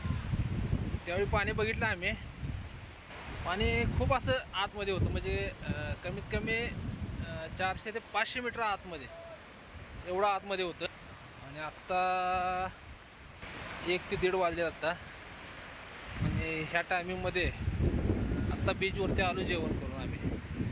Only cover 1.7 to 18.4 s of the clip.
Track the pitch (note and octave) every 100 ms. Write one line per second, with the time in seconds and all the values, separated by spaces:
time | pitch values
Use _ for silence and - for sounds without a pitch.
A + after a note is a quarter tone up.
1.7 | A3 A3 F#3 F#3 A3 - - - - -
2.7 | - - - - - - - E3 F#3 A#3
3.7 | A#3 A#3+ - B3+ C4 C4 C4 - B3 A#3+
4.7 | - G3 F#3 - F3+ F#3+ G3 G3 F#3 D3+
5.7 | D3 D3+ D3 F3 G3 G3 G#3+ A3 A3+ A#3
6.7 | - - - - - E3 E3 D#3+ - F#3
7.7 | F#3 A3 A3 - G#3 A3 B3+ B3 A3+ A3
8.7 | G3 F#3+ D#3+ B2 - - - - - -
9.7 | - - - F3 F#3 G3+ F#3+ G3 F#3+ F3+
10.7 | D#3 E3+ - - - - - - D3 D#3
11.7 | - - F#3 F#3 F#3 F3+ F#3 F3+ F#3 F#3
12.7 | - - - - - - - - - -
13.7 | - F3 F3+ - F#3+ F3+ F#3 F3 E3 E3
14.7 | - D#3 F3 - - - - - - -
15.7 | - - - - - - - D#3+ D#3+ D#3
16.7 | E3+ F3 F3+ F3 F#3 F#3 F3+ D#3 - -
17.7 | - - - - - - -